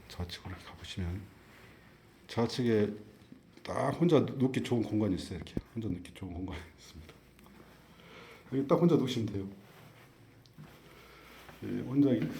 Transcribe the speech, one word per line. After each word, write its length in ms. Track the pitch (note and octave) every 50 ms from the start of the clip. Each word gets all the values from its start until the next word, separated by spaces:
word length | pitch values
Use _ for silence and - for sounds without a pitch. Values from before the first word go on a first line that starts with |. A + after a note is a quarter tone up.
| -
좌측으로 480 | - - - F2 F2 - - - F#2 F2+ - -
가보시면 560 | - - - - - - G2+ F2+ E2+ F2+ G#2 - - - - - - - - - - - - - - - - - - - - - -
좌측에 640 | - A#2 A#2 A2+ - - B2 A#2 A2 G#2+ G#2 G#2 - - - - - - - - - - - - - - -
딱 260 | - - - - C#3
혼자 300 | - - D#3+ - D#3 B2+
눕기 420 | A#2 A#2 - C3+ B2+ B2+ - A#2+
좋은 200 | A2+ - B2+ A2+
공간이 340 | G#2 - A2 G#2+ A2 G2 F2+
있어요. 220 | D#2+ - - F#2+ D#2+
이렇게 160 | D2+ - - - - - -
혼자 140 | A#2 G#2+ G#2
눕기 260 | F#2 F2 - - -
좋은 180 | - G2 F2+
공간이 280 | E2 E2 F#2 E2+ D#2+ D#2 - - - -
있습니다. 360 | - - - D#2 D#2 - - - - - - - - - - - - - - - - - - - - - - - - - - - - -
여기 160 | C3 C3+ C3+ -
딱 80 | F3
혼자 180 | D#3 E3+ E3+ D3+
누우시면 320 | B2 - B2 B2 A#2 G#2+
돼요. 180 | G2 G2+ G2 F#2+ G2 - - - - - - - - - - - - - - - - - - - - _ - - - - - - - - - - - - - - - - - - - - - -
예, 160 | G2+ - A#2
혼자 300 | A2+ A#2+ C3 C#3+ C#3+ C3
이렇게 220 | A#2 - - - -